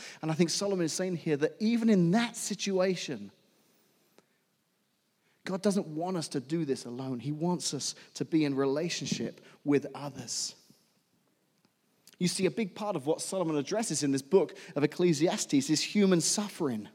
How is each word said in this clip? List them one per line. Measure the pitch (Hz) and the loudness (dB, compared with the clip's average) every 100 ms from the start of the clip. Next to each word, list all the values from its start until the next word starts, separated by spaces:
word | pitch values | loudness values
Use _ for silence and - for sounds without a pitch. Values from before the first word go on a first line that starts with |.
| - - | -14 -6
And | 160 | -2
I | |
think | 156 170 | 2 2
Solomon | - 202 190 160 | 0 0 0 0
is | |
saying | - 185 165 | -2 -4 -2
here | 170 143 | 0 0
that | 156 - | 0 0
even | 220 233 226 | 0 2 6
in | 196 170 | 6 6
that | 214 240 - | 4 2 -4
situation, | - 196 202 185 190 175 - 117 101 _ _ _ _ _ _ _ _ _ _ _ _ _ _ _ _ _ _ _ _ _ | -6 -4 -2 2 2 0 -4 -8 -12 _ _ _ _ _ _ _ _ _ _ _ _ _ _ _ _ _ _ _ _ _
God | - 185 | -6 -2
doesn't | 208 196 156 | 0 0 -2
want | 151 180 185 | -4 -4 -4
us | 143 | -4
to | 143 | -6
do | 127 165 | -4 -2
this | 147 123 120 | 0 -2 -4
alone. | 120 135 123 | -8 -6 -6
He | 139 | -6
wants | 151 170 180 - | -2 -2 -2 -2
us | 139 - - - | -4 -6 -10 -10
to | - | -8
be | - 160 147 | 0 2 2
in | |
relationship | 135 135 143 170 - 135 - 113 - - - | 2 0 0 -2 -4 -4 -4 -6 -10 -20 -6
with | 147 139 - | 2 2 0
others. | - 143 131 120 - - - _ _ _ _ _ _ _ _ _ _ _ _ _ _ _ - | -8 -12 -12 -8 -6 -6 -10 _ _ _ _ _ _ _ _ _ _ _ _ _ _ _ -2
You | 175 | -2
see, | - 180 | 0 0
a | |
big | 226 196 | 0 -4
part | - 208 170 | -6 -6 -2
of | 135 | -2
what | - | -2
Solomon | - 190 165 151 | -2 -4 0 0
addresses | 135 208 226 147 | -2 -2 -2 -2
in | 143 | 0
this | 135 | 0
book | 131 185 151 - - | 2 2 2 -4 -10
of | 147 | 0
Ecclesiastes | 147 - 180 143 170 208 - 143 139 | 0 4 4 4 2 0 2 2 4
is | 151 | 0
human | - 208 190 175 | 2 4 6 6
suffering. | - - 202 - 147 110 101 | 4 0 -4 -4 -2 -4 -8